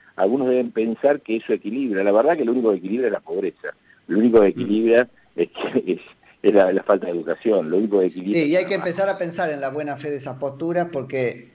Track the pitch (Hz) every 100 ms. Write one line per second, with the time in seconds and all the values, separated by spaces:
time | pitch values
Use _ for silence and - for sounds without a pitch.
0 | _ - 95 135 127 127 117 110 113 110
1 | 139 143 - 110 - 107 110 123 131 95
2 | 101 104 135 220 117 123 113 95 92 117
3 | 120 98 - 90 95 - 73 - _ _
4 | - 92 117 113 98 - 120 107 113 117
5 | 123 _ _ - 85 - 143 123 92 -
6 | - _ _ _ 101 101 92 95 - 98
7 | 90 85 80 82 113 101 78 90 110 101
8 | 92 87 92 165 147 180 190 190 180 175
9 | 196 190 170 175 170 147 135 147 147 139
10 | 147 143 135 131 139 135 165 175 170 151
11 | 120 135 120 - -